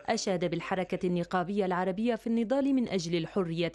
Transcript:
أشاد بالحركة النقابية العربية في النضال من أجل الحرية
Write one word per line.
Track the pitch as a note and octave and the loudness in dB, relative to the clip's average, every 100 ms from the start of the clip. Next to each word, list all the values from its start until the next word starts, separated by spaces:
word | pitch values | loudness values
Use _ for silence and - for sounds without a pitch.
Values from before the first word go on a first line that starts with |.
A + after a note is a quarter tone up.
| - | -4
أشاد | A3 - F3+ F3 | -2 0 0 0
بالحركة | E3 - F#3 F3+ F3+ F#3 | -2 -2 -2 -2 -2 0
النقابية | F3 E3+ F#3 F3 G3+ F#3 | 0 0 0 0 0 0
العربية | F3+ F#3 F#3 A#3 A3 | 2 0 0 0 0
في | A#3 | 0
النضال | A3+ A3 C4+ C#4 | 0 2 2 2
من | C4 A#3 | 2 2
أجل | F#3+ E3 E3+ | -2 0 -2
الحرية | D#3+ G3+ F3 E3 E3 | 0 -2 0 0 -2